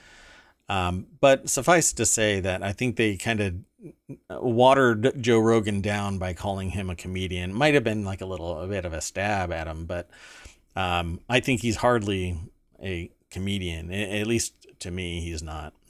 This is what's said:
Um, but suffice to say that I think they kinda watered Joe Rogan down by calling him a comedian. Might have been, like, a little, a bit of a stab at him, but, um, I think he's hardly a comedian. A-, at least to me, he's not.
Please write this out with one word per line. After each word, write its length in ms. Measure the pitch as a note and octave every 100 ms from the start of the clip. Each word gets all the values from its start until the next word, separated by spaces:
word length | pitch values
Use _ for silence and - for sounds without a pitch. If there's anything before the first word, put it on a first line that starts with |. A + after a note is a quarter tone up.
| - - - - _ _ -
Um, 380 | G2 F2+ F2+ - -
but 300 | C#3 C3+ -
suffice 420 | - C3+ F3 D3
to 120 | - A2
say 340 | - G#2+ G2+
that 200 | F#2 F#2
I 100 | F#2+
think 260 | G2 B2+ G#2+
they 200 | A2 F#2
kinda 380 | A#2+ A2 G2+ F2 - _ G3 - - - -
watered 880 | - B2 A#2 B2+ C3+ B2+ A2 B2+ C#3+
Joe 200 | A#2 A2+
Rogan 420 | A2+ A2+ G#2 G2+
down 380 | G2+ G2+ G2+ F#2+
by 140 | F#2
calling 360 | F#2 G#2 F#2+ F#2+
him 220 | F#2+ F#2
a 40 | F2
comedian. 560 | F#2 F#2 F#2 F2+ F2+
Might 220 | G2+ D3+
have 100 | C#3+
been, 220 | A2+ G#2+ G2
like, 160 | F#2+
a 60 | F#2+
little, 340 | F#2 E2 D#2
a 60 | F2+
bit 180 | G2+ F2
of 80 |
a 80 | D#2
stab 500 | - F#2+ G2+ G2+ F2+
at 140 | E2 D#2+
him, 200 | D#2+ E2
but, 220 | F2 - - - - - - _ -
um, 460 | F#2 F2 E2+ F2 -
I 120 | B2+
think 220 | C3 B2
he's 160 | A#2 G2+
hardly 600 | B2 A#2+ G2+ G2 F2+ E2 F2 - _ -
a 300 | F#2+ F2+ F#2 _ _
comedian. 600 | F#2+ G2 G2 F2+ D#2+ E2
A-, 300 | F#2+ G#2 G#2
at 60 | G#2+
least 260 | A#2 - - - -
to 100 | F#2
me, 300 | F2+ F2 E2+
he's 200 | E2+ E2
not. 320 | D#2+ D#2 D2+ - _